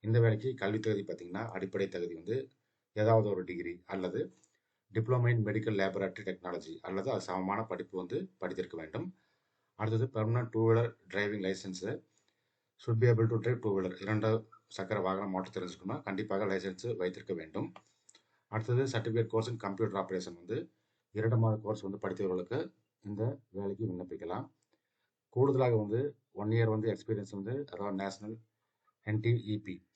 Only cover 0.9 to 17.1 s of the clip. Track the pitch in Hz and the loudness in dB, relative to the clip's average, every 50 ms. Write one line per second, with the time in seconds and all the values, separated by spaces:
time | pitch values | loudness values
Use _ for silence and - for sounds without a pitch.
0.9 | 107 101 98 95 92 - 87 87 87 101 113 113 92 95 98 95 95 98 98 - | 0 0 -2 -4 -8 -10 -10 -8 -8 -6 -6 -6 -6 -6 -6 -4 -2 -2 -2 -2
1.9 | - 90 87 85 85 80 82 95 117 135 135 - _ _ _ _ _ _ _ _ | -2 -4 -4 -4 -6 -8 -6 -4 -4 -4 -4 -6 _ _ _ _ _ _ _ _
2.9 | _ 107 107 110 113 113 104 104 101 92 90 87 87 85 87 85 85 - - - | _ 2 4 6 6 6 6 4 0 -2 -2 -4 -6 -6 -6 -8 -8 -10 -10 -8
3.9 | 95 98 92 90 90 123 165 - - _ _ _ _ _ _ _ _ _ _ _ | -6 -4 -2 -2 -2 -2 -4 -6 -8 _ _ _ _ _ _ _ _ _ _ _
4.9 | 101 113 113 120 127 123 120 120 117 117 107 107 104 110 107 117 107 98 95 95 | -4 -2 0 2 2 4 4 4 4 4 2 2 0 0 0 0 2 2 2 0
5.9 | 92 98 98 92 - - 101 95 92 - - 90 90 82 - - - - - 90 | 0 0 -2 -2 -4 -4 -6 -6 -6 -6 -6 -6 -6 -6 -6 -10 -14 -12 -8 -4
6.9 | 95 98 98 131 120 98 - - 90 95 92 95 101 107 113 - 92 87 90 - | -4 -2 0 0 -2 -2 -2 -2 -2 -2 0 0 -2 -2 -2 -4 -4 -6 -6 -6
7.9 | - 92 90 90 - - 95 - _ _ 92 87 92 - - - - 82 80 78 | -6 -6 -6 -4 -4 -4 -4 -6 _ _ -6 -6 -4 -4 -6 -6 -6 -10 -12 -8
8.9 | - 117 165 185 - _ _ _ _ _ _ _ _ _ _ _ _ - 107 110 | -6 -6 -6 -6 -10 _ _ _ _ _ _ _ _ _ _ _ _ -4 -2 0
9.9 | 110 110 123 - - 110 110 113 117 123 120 117 - 110 113 113 113 117 120 117 | 2 2 0 0 0 0 0 2 2 0 0 0 2 4 6 6 6 6 4 2
10.9 | - _ _ - - 98 104 104 107 104 92 95 95 92 - 98 92 90 90 107 | -4 _ _ -4 -2 0 0 0 0 0 0 0 -2 -2 -4 -8 -8 -6 -4 -6
11.9 | 143 - - _ _ _ _ _ _ _ _ _ _ _ _ _ _ _ - 127 | -6 -6 -10 _ _ _ _ _ _ _ _ _ _ _ _ _ _ _ -2 0
12.9 | 117 113 123 120 117 110 117 113 117 110 101 120 123 - - 107 98 95 95 90 | 4 6 8 6 8 8 6 4 4 2 2 0 0 2 2 2 2 2 2 0
13.9 | 92 - 98 98 110 107 104 110 110 113 - _ - - _ _ - - 95 92 | -2 -4 -2 0 0 2 4 4 4 2 0 _ -20 -20 _ _ -8 -8 -4 -2
14.9 | 107 101 90 92 95 95 101 101 92 92 92 - - - 90 90 90 - - 98 | 0 0 2 2 0 0 -2 -2 -2 -2 -4 -4 -6 -6 -6 -6 -10 -10 -6 -6
15.9 | - - - 101 98 95 104 - 98 98 107 98 98 95 87 98 92 - - 117 | -6 -6 -4 -6 -4 -4 -2 -2 0 0 2 2 0 0 -2 -4 -8 -6 -6 -6
16.9 | 90 82 90 90 | -2 0 -2 -2